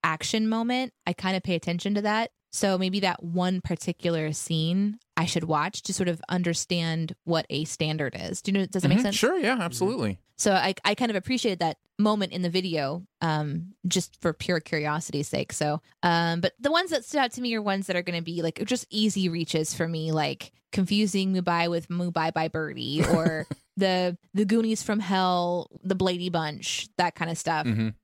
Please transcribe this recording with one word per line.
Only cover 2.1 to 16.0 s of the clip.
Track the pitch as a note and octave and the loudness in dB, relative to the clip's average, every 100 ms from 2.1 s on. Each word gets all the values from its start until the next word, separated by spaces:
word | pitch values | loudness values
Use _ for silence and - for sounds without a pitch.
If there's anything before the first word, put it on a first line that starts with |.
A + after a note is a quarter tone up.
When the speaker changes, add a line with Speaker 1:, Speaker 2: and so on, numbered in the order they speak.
| G#3+ A3+ _ _ | 0 -2 _ _
Speaker 1:
So | - G3+ F#3 | 0 2 2
maybe | F#3 G3 | 0 2
that | F#3+ - | 0 -2
one | E3+ F3 F3+ F#3 | -2 0 2 0
particular | - E3+ - E3+ F3 E3 D#3 | -2 -4 -4 -2 0 0 -2
scene | D#3 - D#3+ D#3+ F#3 G#3 G#3+ _ - | -4 -2 0 2 2 0 -2 _ -2
I | D#3+ | 0
should | E3+ | 0
watch | E3 D3+ D#3+ - | 0 0 0 -6
to | - | -8
sort | F#3+ F3+ | -2 -2
of | E3 - | -2 -2
understand | F3+ E3+ E3 - F3 E3 D#3+ D#3+ - - | 0 0 -2 -2 -2 0 -2 -4 -6 0
what | D#3+ - | 0 0
a | C#3 D#3+ | -4 -4
standard | - D#3 D#3 C#3 - | -2 -2 0 -2 -4
is. | E2+ - | -8 -6
Do | - | 0
you | G3 | 0
know, | F#3 | 0
does | F#3 | 0
that | D#3 | 4
make | F#3+ | 4
Speaker 2:
Mm-hmm. | B3 | 4
Speaker 1:
sense? | G#3 | 2
Speaker 2:
Sure, | A#3+ F4+ | 2 2
yeah, | A#3+ | 0
Speaker 3:
Mm-hmm. | B3+ | 0
Speaker 2:
absolutely. | F3+ A#2+ F#3 A#3+ A2 F#2+ _ - | -2 0 0 0 -4 -4 _ -2
Speaker 1:
So | G#3 | 2
I, | F#3+ E3 F#3+ F#3+ | 4 2 0 -2
I | G#3+ | 0
kind | A#3+ | 0
of | G3+ | 0
appreciated | - B3+ A#3 F3+ | -2 -2 0 0
that | F3 - _ - | -2 -2 _ 0
moment | G#3 G#3+ F#3+ | 2 2 -2
in | F3+ | -2
the | F3+ | 0
video, | F3+ F#3 D#3+ C#3 E3+ F#3+ _ | 0 0 -2 -2 -4 -10 _
um, | E3 D#3 D3+ D#3+ F3 - F3+ | 0 0 0 -4 -8 -8 -2
just | F#3 - _ | -2 -2 _
for | F3 | -4
pure | D#3 - F3 | -4 -2 -2
curiosity's | - D#3+ D3 D3+ - D3 C#3+ | -2 -4 -2 -4 -4 -6 -2
sake. | C3 C3 | -4 -4
So, | - D3+ D3+ _ _ | -2 -2 -2 _ _